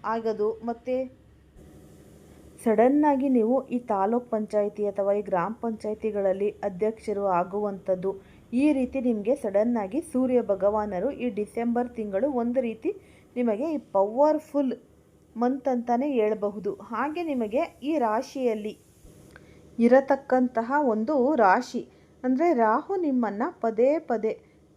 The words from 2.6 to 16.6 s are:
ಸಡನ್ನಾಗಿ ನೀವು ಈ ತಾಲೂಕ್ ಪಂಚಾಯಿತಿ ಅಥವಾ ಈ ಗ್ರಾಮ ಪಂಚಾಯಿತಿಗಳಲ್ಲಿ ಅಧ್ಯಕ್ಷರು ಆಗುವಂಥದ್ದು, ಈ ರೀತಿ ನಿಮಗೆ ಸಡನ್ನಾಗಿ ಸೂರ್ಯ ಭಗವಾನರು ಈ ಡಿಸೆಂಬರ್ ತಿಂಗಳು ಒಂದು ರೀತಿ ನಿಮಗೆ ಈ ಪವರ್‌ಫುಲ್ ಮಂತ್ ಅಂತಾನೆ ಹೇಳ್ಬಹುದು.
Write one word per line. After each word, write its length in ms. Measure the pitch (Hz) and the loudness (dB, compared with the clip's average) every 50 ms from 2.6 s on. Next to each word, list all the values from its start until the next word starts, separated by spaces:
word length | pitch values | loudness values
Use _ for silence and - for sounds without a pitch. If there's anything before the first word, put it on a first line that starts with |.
| - | -2
ಸಡನ್ನಾಗಿ 680 | 233 214 202 226 262 277 294 302 302 285 262 262 285 | 2 4 4 6 4 4 4 4 2 2 2 2 2
ನೀವು 380 | 262 240 214 220 254 269 262 - | 2 2 4 2 2 0 0 -2
ಈ 120 | 247 247 | -6 -6
ತಾಲೂಕ್ 500 | 240 - 214 190 190 208 233 247 240 - | -4 -2 0 0 0 2 0 -2 -2 -2
ಪಂಚಾಯಿತಿ 560 | 226 214 214 208 214 208 202 208 208 208 208 | -4 -4 -4 -2 0 0 0 0 -2 -4 -4
ಅಥವಾ 280 | 202 190 202 196 196 202 | -4 -2 -2 0 0 0
ಈ 80 | 208 | 0
ಗ್ರಾಮ 320 | 208 196 196 180 170 202 226 - | -2 -2 -2 0 0 -2 -4 -6
ಪಂಚಾಯಿತಿಗಳಲ್ಲಿ 880 | - 233 220 214 - 214 214 214 - 220 208 208 196 196 185 190 202 208 | -6 -6 -6 -6 -6 -6 -6 -4 -4 -4 -2 0 0 0 0 0 -2 -4
ಅಧ್ಯಕ್ಷರು 760 | - - - 202 190 175 214 214 226 220 - 226 208 202 202 | -4 -4 -6 -6 -4 -2 -2 -2 -2 -4 -6 -6 -4 -2 0
ಆಗುವಂಥದ್ದು, 880 | 196 180 170 180 180 190 208 208 202 196 185 - - 185 185 180 196 190 - - - - - - - - | 0 2 0 0 0 -2 -4 -4 -4 -6 -6 -4 -2 -2 -2 -2 -4 -6 -6 -10 -20 -20 -20 -12 -6 -2
ಈ 200 | 247 277 302 294 | 2 2 2 2
ರೀತಿ 280 | 269 254 254 262 269 | 2 0 -2 -2 -2
ನಿಮಗೆ 340 | 233 254 226 208 196 220 277 | 0 0 0 0 0 -2 -2
ಸಡನ್ನಾಗಿ 680 | 285 - 208 196 202 214 240 240 226 202 185 208 302 | -2 -2 0 0 2 2 2 0 0 -2 -4 -4 -6
ಸೂರ್ಯ 400 | 339 - - 254 262 254 254 240 | -6 -4 -2 0 0 2 2 2
ಭಗವಾನರು 680 | 226 196 202 190 190 202 208 214 208 208 190 180 190 277 | 2 2 0 0 2 0 2 0 -2 -2 -2 -2 -2 -2
ಈ 180 | - - 240 247 | -2 -4 -4 -4
ಡಿಸೆಂಬರ್ 600 | 202 202 208 202 - 233 233 240 233 240 247 240 | -4 -4 -6 -6 -4 -4 -2 -2 0 0 -2 -4
ತಿಂಗಳು 420 | 240 233 214 208 190 190 240 294 | -4 -8 -6 -4 -2 -2 0 0
ಒಂದು 300 | 269 240 233 240 240 269 | 0 0 -2 0 0 -2
ರೀತಿ 360 | 247 233 220 - - 330 415 - - - - - - _ - | -2 -2 -4 -6 -6 -6 -6 -6 -10 -20 -20 -20 -20 _ -4
ನಿಮಗೆ 380 | 240 247 233 208 202 277 330 311 | -2 0 0 0 0 -2 -2 -4
ಈ 40 | 285 | -4
ಪವರ್‌ಫುಲ್ 960 | - - - 196 196 208 220 254 294 302 311 302 - - - 285 277 254 220 - - _ _ _ _ _ _ _ _ _ - 226 | -6 -2 0 0 2 2 2 4 4 4 4 2 -2 -4 -2 0 0 0 -2 -6 -10 _ _ _ _ _ _ _ _ _ -6 -2
ಮಂತ್ 300 | 240 247 269 269 - 277 | -2 -2 -2 -2 -2 -2
ಅಂತಾನೆ 440 | 254 247 233 247 240 240 277 302 | -2 -2 0 0 0 0 0 0
ಹೇಳ್ಬಹುದು. 640 | 277 233 214 214 220 202 202 202 196 214 | 0 2 2 2 0 0 -2 -4 -4 -4